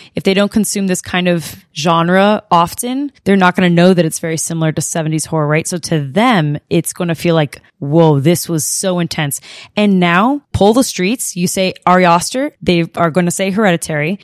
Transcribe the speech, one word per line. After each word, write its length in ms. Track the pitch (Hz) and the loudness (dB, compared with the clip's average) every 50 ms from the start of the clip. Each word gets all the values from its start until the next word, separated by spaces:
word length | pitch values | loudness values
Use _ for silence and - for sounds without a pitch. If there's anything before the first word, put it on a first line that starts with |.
| - - _ | -20 -12 _
If 80 | 180 - | -4 -2
they 100 | 196 190 | 0 0
don't 180 | 190 202 202 | 2 0 0
consume 360 | - 226 202 - - 208 196 | 0 -2 -2 -2 -4 -4 -2
this 160 | 190 185 - - | -2 -4 -4 -6
kind 260 | - - 180 180 180 | -6 -4 -2 0 0
of 260 | 175 170 151 - - - _ _ _ | 0 -2 -4 -8 -14 -18 _ _ _
genre 640 | 165 143 175 165 165 165 170 185 190 196 208 214 - - _ | -4 -2 0 2 2 2 2 2 4 4 4 2 0 0 _
often, 640 | 180 170 170 175 - - - 240 254 269 294 277 - _ _ | 2 2 2 0 -2 -8 -8 -6 -6 -6 -6 -8 -10 _ _
they're 120 | 190 202 | 0 2
not 180 | 196 185 180 180 | 4 4 2 2
gonna 140 | - 185 180 | 2 2 2
know 240 | 170 170 175 185 190 | 4 4 4 4 4
that 140 | 185 170 | 4 2
it's 140 | 160 - - | 0 -2 -6
very 180 | - 165 165 160 | -6 -6 -6 -6
similar 340 | - - 170 165 160 156 151 | -6 -6 -4 -2 -2 -2 -2
to 80 | - | -2
seventies 460 | 156 - - 170 156 156 156 156 - | -6 -6 -6 -4 -4 -2 -4 -4 -4
horror, 200 | - - 160 151 | -4 -4 -2 0
right? 220 | 147 151 160 165 - | 0 0 -2 -2 -4
So 80 | 185 | -6
to 240 | 175 - - 170 156 | -8 -4 -4 -4 -2
them, 560 | 143 135 131 185 226 262 240 185 151 147 147 147 - _ | -4 -2 0 2 2 4 4 2 2 0 -2 -4 -6 _
it's 240 | - 170 160 - - | -2 -2 -2 -2 -6
gonna 200 | - 180 170 165 | -6 -4 -4 -4
feel 200 | - - 185 165 | -2 0 0 2
like, 260 | 160 151 139 - - _ _ _ _ | 2 0 -2 -4 -12 _ _ _ _
"Whoa, 420 | - 139 147 170 165 160 147 139 | -6 0 2 4 4 4 4 4
this 280 | 127 160 175 160 - - | 2 2 0 0 -2 -4
was 160 | 165 156 - | -4 -4 -4
so 340 | - - - - 190 180 175 | -4 -6 -4 -4 -2 -2 -2
intense." 420 | 170 160 - - 151 139 - - - - - - - - _ | -2 -4 -4 -4 -4 -4 -6 -8 -12 -18 -20 -20 -20 -10 _
And 240 | - 208 208 196 185 | 0 2 2 4 4
now, 400 | 180 175 170 180 208 254 285 285 - _ - | 4 4 4 2 2 2 0 -2 -6 _ -2
pull 180 | - 196 202 220 | 2 2 4 4
the 100 | 254 262 | 4 2
streets, 540 | - - - 180 190 247 - - - - | 0 -2 -4 -2 -2 -2 -4 -6 -8 -4
you 100 | 180 180 | -4 -4
say 280 | 180 - 196 190 185 180 - _ | -2 -2 -2 -2 -2 -4 -2 _
Ari 220 | 175 180 185 185 | 2 4 4 4
Aster, 460 | 170 170 180 170 - - 254 277 302 - _ - | 4 4 2 0 -2 -4 -4 -4 -4 -6 _ -2
they 240 | - 180 170 165 170 - | 0 0 0 0 -2 -2
are 140 | - 170 165 | -2 -2 0
gonna 200 | 139 185 175 175 | 0 0 -2 -2
say 200 | - - 190 196 | -2 -2 -4 -2
Hereditary. 680 | 185 208 220 190 170 165 - - 160 147 147 160 208 - | -2 0 2 2 2 0 -2 -4 -4 -4 -2 -4 -4 -6